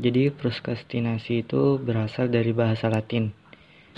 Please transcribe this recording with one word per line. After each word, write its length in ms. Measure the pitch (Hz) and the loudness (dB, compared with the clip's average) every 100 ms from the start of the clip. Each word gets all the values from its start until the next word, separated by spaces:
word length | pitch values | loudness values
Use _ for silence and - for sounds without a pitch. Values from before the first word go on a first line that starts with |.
Jadi, 320 | 120 123 143 | 0 2 2
prokrastinasi 1120 | 143 123 117 - 113 - 120 117 113 - 117 117 | 0 -4 -4 -6 -8 -6 -4 -2 -2 -2 -4 0
itu 320 | 135 139 135 | 2 2 2
berasal 560 | 123 110 110 - 123 | 0 0 -2 -2 0
dari 240 | 117 113 113 | 2 2 2
bahasa 320 | 113 113 113 | 2 2 0
Latin, 480 | 110 110 120 107 - - - - - - | 0 0 -2 -2 -4 -16 -20 -20 -20 -20